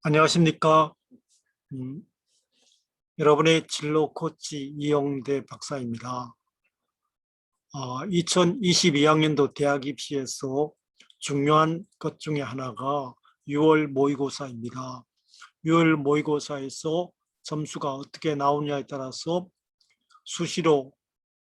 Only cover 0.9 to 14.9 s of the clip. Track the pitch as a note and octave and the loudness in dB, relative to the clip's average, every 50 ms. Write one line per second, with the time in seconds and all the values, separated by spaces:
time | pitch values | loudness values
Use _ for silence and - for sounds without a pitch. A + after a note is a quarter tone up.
0.9 | - _ _ _ - _ _ _ _ _ _ _ _ _ _ _ C#3+ C3 B2+ B2+ | -2 _ _ _ -20 _ _ _ _ _ _ _ _ _ _ _ -12 -10 -10 -10
1.9 | C3+ E3+ - _ _ _ _ _ _ _ _ _ _ _ _ _ _ _ _ _ | -12 -14 -16 _ _ _ _ _ _ _ _ _ _ _ _ _ _ _ _ _
2.9 | _ _ _ _ _ - D#3 D3 D3+ C#3+ D#3+ D#3+ E3 D#3+ D#3 - - - D3+ D3 | _ _ _ _ _ 2 6 6 6 6 6 4 4 4 2 -2 -8 -6 -4 -2
3.9 | D3+ D#3 D#3 D3 _ - E3 D#3+ D#3 _ - - D#3 D3 C#3 C#3 D3 D3 D3 D3 | 0 0 0 0 _ -6 -8 -8 -8 _ -14 -12 -10 -10 -10 -10 -10 -6 -2 0
4.9 | D3 D3 C#3 C#3+ C#3+ C3+ A#2+ C#3 C#3 C3+ B2 _ - A#2 - - D3+ C#3 B2+ A#2+ | 2 2 2 0 -4 -6 -4 -4 -4 -4 -4 _ -16 -14 -10 -10 -8 -8 -6 -6
5.9 | A#2 A2+ A2+ B2 B2+ B2 B2+ A#2+ A#2 _ _ _ _ _ _ _ _ _ _ _ | -8 -8 -8 -8 -8 -8 -10 -12 -16 _ _ _ _ _ _ _ _ _ _ _
6.9 | _ _ _ _ _ _ _ _ _ _ _ _ _ _ _ _ _ C#3+ A#2+ B2 | _ _ _ _ _ _ _ _ _ _ _ _ _ _ _ _ _ -10 -8 -8
7.9 | B2+ C3 D3 G#3 F#3 F3 E3+ - - F#3 F3+ E3+ F3+ C#4 G#3 F3+ E3+ - - F3+ | -8 -8 -6 -2 -2 -2 0 2 2 4 4 4 2 0 0 2 2 4 4 4
8.9 | C#3+ C#3+ C#3+ D3+ D#3 D#3 D#3 D#3 D3+ C#3+ C#3+ C3 - - C#3+ C#3+ C#3+ C#3+ C3+ C#3 | 4 4 4 4 6 4 4 2 4 2 2 0 0 -2 0 0 0 0 -2 -8
9.9 | C#3 - - - D3+ C#3 C3+ A#2+ - - - C3+ C3 C#3 D3+ D3+ _ _ _ _ | -10 -10 -10 -6 -6 -6 -6 -6 -10 -10 -8 -4 -2 -2 -2 -2 _ _ _ _
10.9 | _ _ - _ _ _ - - C#3+ C#3+ C#3 D3 D3+ D#3 D#3 D#3+ E3 E3+ G#3 _ | _ _ -20 _ _ _ -8 -4 -2 0 2 4 4 4 4 2 0 -6 -8 _
11.9 | _ _ - D#3 D3+ _ - D#3 D3+ D3 C#3 B2+ B2 C3 C3 B2+ A2 G#2 B2+ C3+ | _ _ -8 -8 -8 _ -8 -6 -6 -6 -6 -8 -8 -10 -10 -10 -10 -8 -4 -4
12.9 | C#3+ D3 C3+ B2+ A#2+ _ _ _ _ _ _ - C#3+ D3 D3+ D#3 D#3 D#3 D3+ D3 | -4 -4 -4 -8 -14 _ _ _ _ _ _ -6 -2 2 6 6 6 6 4 0
13.9 | C#3 C3+ C#3 C#3 D3 B2+ C#3 C3+ - - C#3+ C3+ B2 A#2 A2+ B2 - - B2+ C3 | 0 0 2 2 2 0 -4 -4 -4 -8 -12 -12 -12 -12 -12 -12 -10 -10 -12 -12